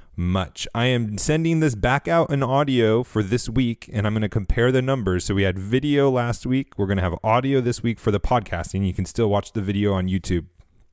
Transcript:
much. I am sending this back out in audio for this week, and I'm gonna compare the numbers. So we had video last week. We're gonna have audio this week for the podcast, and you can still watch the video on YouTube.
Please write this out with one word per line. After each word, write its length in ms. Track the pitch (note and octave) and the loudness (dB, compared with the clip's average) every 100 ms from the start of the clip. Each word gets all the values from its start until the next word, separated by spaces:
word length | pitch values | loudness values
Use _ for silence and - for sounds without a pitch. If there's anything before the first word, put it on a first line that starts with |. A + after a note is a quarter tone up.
| - - | -14 -4
much. 520 | F2+ F#2+ E2 - - | -2 -2 -4 -8 -8
I 120 | A2+ B2 | -2 0
am 320 | B2 G#2+ G#2 | 0 -2 -2
sending 420 | - D#3 E3 D#3+ | 0 0 2 2
this 160 | D3+ G#2+ | 0 0
back 320 | A#2+ C#3 - | 0 0 0
out 240 | E3+ G3+ | 0 2
in 100 | C#3 | 0
audio 600 | B2 C#3 C#3+ B2+ A2 A2 | 0 0 2 2 4 2
for 180 | B2 G#2+ | 0 -2
this 280 | G2 A#2+ - | 0 0 0
week, 400 | A#2 A#2+ A2+ - | 0 0 -2 -6
and 160 | G#2 G#2 | -4 -2
I'm 60 | |
gonna 160 | A2 G#2+ | 0 -2
compare 420 | A2+ F#2+ - B2+ | -2 -2 2 4
the 100 | C3 | 4
numbers. 440 | B2+ C3+ G2 F2+ - | 2 0 0 0 0
So 100 | G2 | 2
we 80 | |
had 160 | G2 F#2+ | 2 0
video 500 | G2 B2+ D3 C#3+ C#3 | -2 0 2 2 4
last 360 | B2 A#2+ A2+ B2+ | 2 0 -4 -2
week. 280 | C3 C#3 - | -2 -2 -4
We're 100 | G2 | -2
gonna 140 | F#2+ | 0
have 180 | F2+ D#2+ | 0 -2
audio 380 | A2 A#2+ C3+ C3+ | 0 2 2 0
this 220 | B2 - | 0 0
week 160 | A#2+ A2 | -2 -2
for 120 | A2+ | 0
the 80 | G2+ | 0
podcast, 540 | - B2 - E2+ F2 | 2 0 -2 -6 -4
and 140 | F#2+ F#2+ | -2 -2
you 60 | |
can 120 | F#2 F#2 | -2 -4
still 240 | - A2 | 0 0
watch 220 | G2+ - | 0 -2
the 100 | A2+ | -4
video 320 | G2 G2+ G#2 | -2 0 0
on 140 | F#2+ F#2 | 0 0
YouTube. 380 | F#2+ - F2 D#2+ _ _ _ _ | -2 -2 -4 -4 _ _ _ _